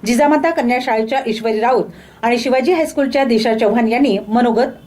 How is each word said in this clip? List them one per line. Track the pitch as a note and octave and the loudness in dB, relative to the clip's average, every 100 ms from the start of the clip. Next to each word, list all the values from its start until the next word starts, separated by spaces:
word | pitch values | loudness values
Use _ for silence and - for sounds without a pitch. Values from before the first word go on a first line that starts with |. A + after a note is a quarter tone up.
| G3+ | -2
जिजामाता | A#3+ C#4+ D4 E4 | 0 2 2 0
कन्या | E4 A#3+ B3 | -2 -2 -2
शाळेच्या | B3+ A3 A3 C4 A#3 | -2 -2 -2 -4 -4
ईश्वरी | A3 A3+ G#3+ | -4 -4 -2
राऊत | A#3 B3 - - - - | 0 0 -2 -10 -20 -6
आणि | A3+ A#3+ | -2 -2
शिवाजी | B3 B3+ B3+ | 0 0 2
हायस्कूलच्या | F4 D#4 - C#4 C#4+ | 0 0 -2 -2 0
दिशा | C4+ A#3 A#3 | 2 2 2
चव्हाण | A3 A3 A3+ A3+ | 2 2 2 0
यांनी | A#3 C#4 G3 G#3 | 2 2 0 0
मनोगत | A3+ A#3+ G#3+ C4+ - | 0 2 2 -2 -4